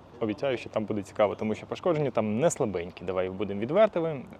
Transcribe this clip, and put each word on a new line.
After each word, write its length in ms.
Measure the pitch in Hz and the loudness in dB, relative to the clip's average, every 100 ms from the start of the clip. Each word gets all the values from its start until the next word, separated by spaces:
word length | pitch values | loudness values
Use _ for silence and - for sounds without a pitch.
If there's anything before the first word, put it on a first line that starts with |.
| - - | 2 -4
обіцяю, 360 | 110 104 139 120 | -2 0 -2 -2
що 140 | - | -2
там 140 | 113 | -2
буде 180 | 104 107 | -2 -2
цікаво, 320 | 95 - 104 | -2 2 2
тому 200 | 90 110 | 2 -2
що 120 | 107 - | -2 -4
пошкодження 440 | 117 185 151 143 | -2 2 2 2
там 300 | 117 107 107 | 0 0 4
не 100 | 160 | 2
слабенькі. 540 | - 123 90 87 - | 2 0 -2 -4 -8
Давай 260 | 90 92 92 | -4 0 0
будемо 300 | 95 101 101 | -2 -4 -2
відвертими. 640 | 113 175 220 180 165 139 - - | 0 4 4 4 -2 -4 -8 -8